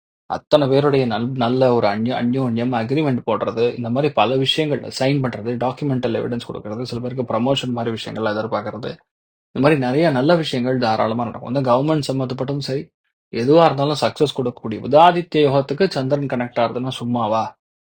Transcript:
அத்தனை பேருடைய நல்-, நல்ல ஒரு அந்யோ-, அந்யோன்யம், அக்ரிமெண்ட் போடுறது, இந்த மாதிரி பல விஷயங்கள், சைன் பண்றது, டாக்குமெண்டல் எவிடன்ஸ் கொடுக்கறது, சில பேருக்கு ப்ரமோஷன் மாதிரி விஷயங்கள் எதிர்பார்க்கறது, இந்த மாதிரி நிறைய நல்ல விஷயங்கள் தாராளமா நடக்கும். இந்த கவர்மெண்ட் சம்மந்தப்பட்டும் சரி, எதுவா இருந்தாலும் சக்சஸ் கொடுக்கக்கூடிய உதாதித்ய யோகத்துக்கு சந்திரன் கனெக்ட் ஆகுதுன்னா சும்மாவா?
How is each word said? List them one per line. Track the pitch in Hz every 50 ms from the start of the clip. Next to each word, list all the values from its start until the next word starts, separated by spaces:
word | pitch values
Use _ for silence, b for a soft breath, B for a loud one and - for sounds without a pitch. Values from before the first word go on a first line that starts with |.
| _ _ _ _ _
அத்தனை | _ 85 80 - _ 151 151 143 131
பேருடைய | 135 139 143 147 139 135 131
நல்-, | 117 107 107 117 127 135
நல்ல | 127 120 117 127 131 131 127 120
ஒரு | 117 107 101
அந்யோ-, | 101 107 113 123 127 120 120
அந்யோன்யம், | 120 123 135 135 123 113 117 120 127
அக்ரிமெண்ட் | 127 113 110 117 135 156 156 143 127 120 -
போடுறது, | - 107 98 - 104 117 113 117 120 -
இந்த | 127 120 117
மாதிரி | 120 131 147 147
பல | - 113 104 113 131
விஷயங்கள், | 135 135 131 - - 156 151 135 117 - 110 - -
சைன் |
பண்றது, | 131 135 143 143 127 123 110 107 104 117 123
டாக்குமெண்டல் | 117 117 127 127 - 151 143 135 127 123 117 113
எவிடன்ஸ் | 110 117 120 120 120 - -
கொடுக்கறது, | - - - 104 107 117
சில | 127 120 123 117
பேருக்கு | 123 120 127 127 123 - 113
ப்ரமோஷன் | 110 120 135 139 135 - 127
மாதிரி | 120 120 117 117
விஷயங்கள் | 113 110 - 117 110 110 110 110 104
எதிர்பார்க்கறது, | 107 107 113 - 120 104 107 104 104 - 127 - - _ _ _ _ _ _ _ _ _ _
இந்த | _ 127
மாதிரி | 131 147 160 139
நிறைய | 131 123 127 151 175 165
நல்ல | 139 123 131 156 175
விஷயங்கள் | 165 156 - - 127 120 127 131 127
தாராளமா | 120 110 110 110 113 110 110 120 120
நடக்கும். | 110 - - - - 123
இந்த | 139 135 127
கவர்மெண்ட் | 120 127 143 156 156 151
சம்மந்தப்பட்டும் | 139 - 135 135 131 123 131 123 127 135 143 147
சரி, | 139 - 131 143 165 - _ _ _ _ _
எதுவா | _ _ _ - 113 117 135 151 170 165
இருந்தாலும் | 151 139 139 139 147 151 -
சக்சஸ் | 123 110 - - 156 139 -
கொடுக்கக்கூடிய | - 127 123 120 - - 117 107 98
உதாதித்ய | 110 117 135 151 165 180 170 175 170 - - 151
யோகத்துக்கு | 147 135 131 139 135 - 139 143 190 185
சந்திரன் | - 143 131 131 143 143 143
கனெக்ட் | 131 131 123 123 120 - 120
ஆகுதுன்னா | 117 117 113 123 127 131
சும்மாவா? | 123 - 123 120 120 120 113 104 110 110 - - - _ _ _ _ _